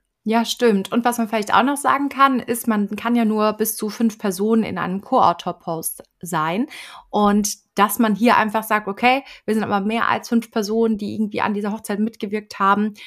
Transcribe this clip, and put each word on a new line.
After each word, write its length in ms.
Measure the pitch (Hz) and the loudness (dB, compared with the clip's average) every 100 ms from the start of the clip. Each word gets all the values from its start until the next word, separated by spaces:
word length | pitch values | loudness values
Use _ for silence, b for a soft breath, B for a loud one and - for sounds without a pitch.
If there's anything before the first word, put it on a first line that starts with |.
| _ _ | _ _
Ja, 200 | 208 226 | -2 0
stimmt. 480 | 226 - 240 196 190 | -2 0 2 2 0
Und 140 | 233 247 | 0 0
was 120 | 233 | 0
man 120 | 220 | -2
vielleicht 240 | 226 208 | -4 2
auch 100 | 190 | 2
noch 140 | 247 277 | 2 0
sagen 320 | 262 277 277 | 0 0 -2
kann, 300 | 262 277 254 | 2 2 2
ist, 280 | - 233 - | -2 -4 0
man 280 | 214 202 208 | 0 -2 -4
kann 200 | 233 240 | 0 2
ja 80 | |
nur 300 | 220 214 214 | 2 2 0
bis 240 | 214 220 - | 0 -2 -4
zu 120 | 214 | -6
fünf 280 | 202 233 220 | 0 -2 0
Personen 460 | 208 180 214 226 | -4 -2 2 2
in 140 | 208 185 | 0 -4
einem 240 | 180 190 | -4 -6
Co-Autor-Post 1040 | - 254 170 175 180 170 - 165 - - - _ | 0 2 4 2 -4 -8 -8 -8 -8 -12 -18 _
sein. 460 | 170 170 156 190 294 B B B - | -6 -4 -2 -2 -4 B B B -6
Und 460 | 208 208 208 202 - _ - | 2 4 4 0 -6 _ 0
dass 220 | 208 - | 2 2
man 160 | 226 190 | 0 2
hier 220 | 233 - | 4 4
einfach 260 | 214 220 | 4 -2
sagt, 240 | 214 208 208 | -2 -2 -2
okay, 360 | 202 247 262 B B - | 0 2 2 B B -4
wir 80 | |
sind 100 | 220 | -2
aber 160 | 202 202 | 0 -2
mehr 280 | 196 226 - | 0 -2 0
als 200 | 214 - | -2 0
fünf 200 | 233 226 | -2 0
Personen, 480 | 233 202 226 226 208 | -4 -2 0 0 0
die 160 | 202 | -4
irgendwie 280 | 208 214 208 | -4 -4 -2
an 120 | - | -2
dieser 180 | 208 208 | -2 -4
Hochzeit 280 | 220 - 202 | -6 -4 -2
mitgewirkt 580 | 220 - 202 208 208 - | -2 -4 -8 -8 -8 -2
haben, 380 | 196 202 214 208 | 2 2 0 -6